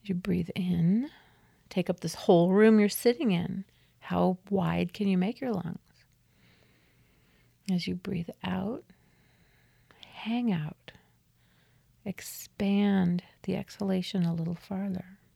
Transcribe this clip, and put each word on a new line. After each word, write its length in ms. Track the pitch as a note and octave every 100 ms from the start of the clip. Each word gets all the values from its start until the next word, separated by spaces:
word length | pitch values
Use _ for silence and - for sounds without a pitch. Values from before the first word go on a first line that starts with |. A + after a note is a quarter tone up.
As 60 | -
you 60 |
breathe 340 | F3+ G3 F3 E3+
in, 540 | - F3+ F3 E3 G#3+ D4 - - _ _ _ _
take 200 | - F3
up 100 | F3
this 160 | E3
whole 360 | - - F3 F3
room 280 | F#3+ A3 G#3+
you're 100 | G#3
sitting 420 | - A#3+ A#3+ B3+
in. 340 | F3 F3 F#3 - _ _ _
How 380 | - F3+ F3+ F#3 -
wide 440 | F#3+ E3+ E3+ F3+
can 140 | - G3+
you 100 | F#3
make 240 | F#3 -
your 100 | B3+
lungs? 280 | G3 - - _ _ _ _ _ _ _ _ _ _ _ _ _ _ _ _ _ _ -
As 180 | F3+ F3+
you 80 |
breathe 340 | F3+ F#3+ F#3 E3+ -
out, 400 | F#3 F#3 G3 C#4+ - - _ _ _ _ _ _ _ _ _ -
hang 480 | - - G#3+ A#3+ A#3+
out. 400 | E3+ D3+ - - - _ _ _ _ _ _ _ _ _ _
Expand 1160 | G3+ - - - - - G3+ G3+ G3+ G3 F3 F3 - _
the 140 | - F#3
exhalation 680 | - - G3 F#3 F3+ G3
a 100 | E3+
little 220 | E3 E3
farther. 600 | E3+ - G3 G3+ F#3 F3+ F#3+ _